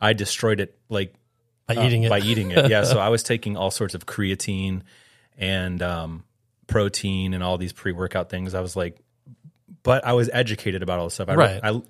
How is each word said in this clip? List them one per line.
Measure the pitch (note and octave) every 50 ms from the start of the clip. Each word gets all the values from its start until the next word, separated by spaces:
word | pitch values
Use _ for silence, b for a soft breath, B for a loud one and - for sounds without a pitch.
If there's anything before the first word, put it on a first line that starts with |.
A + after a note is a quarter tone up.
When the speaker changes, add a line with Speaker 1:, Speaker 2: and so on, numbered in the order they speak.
Speaker 1:
I | G#2+ G#2+ A2
destroyed | G#2 G2+ - - - - A2 G#2+ G2+
it, | G2 - - _ _ -
like, | A2 G2+ G2 F2+ - _ _ _ _ _ _ _ _ _ _ -
Speaker 2:
By | A#2
Speaker 1:
uh, | A2+ A2+
Speaker 2:
eating | B2 A#2+ A2+ A2+
it. | A2+
Speaker 1:
by | G#2 G2+
eating | G2 A2 A#2 A2 G2 F#2
it, | F3 D#3+ C#3 C3+
yeah. | G#2+ G#2 G#2
Speaker 2:
<laughs> | -
Speaker 1:
So | B2+ A2
I | G2 A2
was | A#2 A2+ -
taking | - A#2+ A2 - G#2+ G2+
all | E2+ G2 F#2+
sorts | - - G#2+ F#2+ -
of | F2 -
creatine | - - - G2+ F#2+ G2 F#2 - - G2 F#2+ F#2+ F#2+ F#2 F#2 - b b b b b b b b b b -
and, | G2 F#2 F#2+ F#2 F#2 F#2 F2+ F2
um, | F2+ F2 F2 E2+ E2 D#2+ E2 E2 - _ _ _ _ _ _ _ _
protein | - - A2 G2+ G2 - - - G2 F#2+ F#2+ F#2+ F#2+ F#2
and | F2+ F2+
all | F2+ F#2 F2
these | F#2 F2 -
pre-workout | - - G2 F2 F2 F#2 F2 - F#2+ F2 -
things. | - F2+ F#2 F#2 F#2+
I | F#2
was | F#2 F2+ -
like, | F#2+ F2 F2 E2 _ _ _ _ _ _ C3+ B2+ - - D#3 - _ _ - F3 - -
but | B2+ B2+ C3+ -
I | B2 B2
was | B2 A#2 A#2+ -
educated | A#2+ B2+ A2+ A2 - - G#2 F#2 F#2 F2+
about | F2+ F2+ F2
all | E2+
this | F2 -
stuff. | - G2 E2
I | -
re- | D#3+ C#3+
Speaker 2:
Right. | G2+ F#2+ G2 G#2+
Speaker 1:
I, | G#2+ A2 A#2+ - -